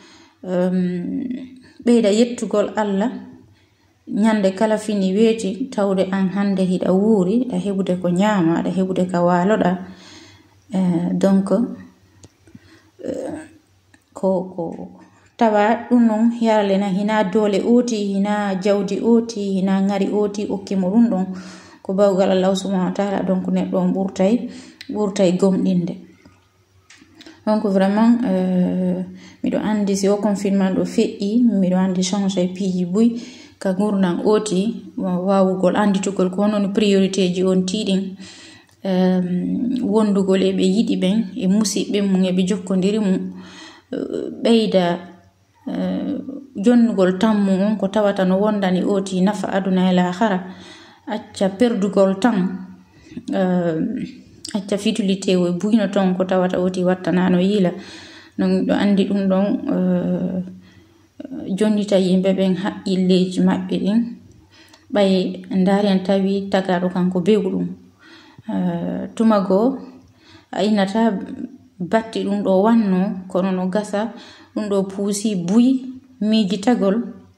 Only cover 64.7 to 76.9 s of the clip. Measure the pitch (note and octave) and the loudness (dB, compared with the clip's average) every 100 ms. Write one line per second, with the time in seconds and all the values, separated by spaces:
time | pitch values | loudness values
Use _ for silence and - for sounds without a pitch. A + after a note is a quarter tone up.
64.7 | - - G3+ G3 F#3+ - - - F#3+ F#3 | -20 -4 2 2 2 0 -6 -4 0 2
65.7 | G3 G#3 F#3+ F#3 G3 F#3+ G3 G3 G3 F#3+ | 2 2 2 2 0 0 -2 -2 -2 0
66.7 | F3+ F3+ F#3 F3+ F#3 E3+ G#3 F#3 F#3+ F3 | 0 0 -2 -2 0 2 2 0 -2 -6
67.7 | - - _ - - - - - G3 F3+ | -8 -20 _ -20 -20 -20 -18 -8 -4 -2
68.7 | E3+ F3+ F#3 F#3+ - A3+ G#3 F#3 F#3+ B3 | -2 -4 -6 -6 0 2 2 2 2 2
69.7 | C4 - - - _ _ - _ - G3+ | -2 -10 -20 -20 _ _ -20 _ -4 0
70.7 | G#3+ G3 A3+ A3+ G3 - - - - - | 2 0 2 0 0 -6 -12 -12 -16 -18
71.7 | - E3+ A3+ A3+ G3 G3 G#3 F#3+ F#3+ G#3+ | -12 -2 -2 -2 -4 -2 -2 2 4 4
72.7 | A#3 G3+ F3+ G3+ - - F#3 F#3+ F#3 F#3 | 4 4 2 0 -4 -6 -2 -2 -2 -2
73.7 | G3+ G3+ G3+ A3+ - - - - G#3+ G#3 | -2 -2 -4 -4 -8 -20 -20 -12 -8 -2
74.7 | G3 F#3+ F#3+ G3+ G3+ A3+ F#3+ E3+ A3 B3 | -2 -2 -4 -4 -2 -2 -2 0 2 4
75.7 | C4 - - - - G#3+ A3 F#3 G3+ B3+ | 2 -4 -16 -16 -6 0 2 0 -2 0
76.7 | G#3+ G3 | 2 2